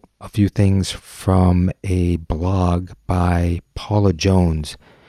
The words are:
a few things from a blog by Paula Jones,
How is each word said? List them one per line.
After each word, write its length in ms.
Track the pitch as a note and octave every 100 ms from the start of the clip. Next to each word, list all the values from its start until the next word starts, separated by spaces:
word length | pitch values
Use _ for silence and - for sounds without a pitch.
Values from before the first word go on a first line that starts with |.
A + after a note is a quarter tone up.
| _ _
a 80 | -
few 220 | - G2
things 400 | - G2 G2 F2
from 800 | - - - - F#2 F2+ F2+ F2+ -
a 320 | F#2+ F2+ F2 E2+
blog 760 | E2 D#2+ F2+ F#2+ F2+ F2+ F#2 - -
by 540 | F2+ F2+ F2 F2 E2+ - -
Paula 360 | - G#2 G2+
Jones, 640 | D#2+ G2 F#2 E2+ D#2 D2+ - _ _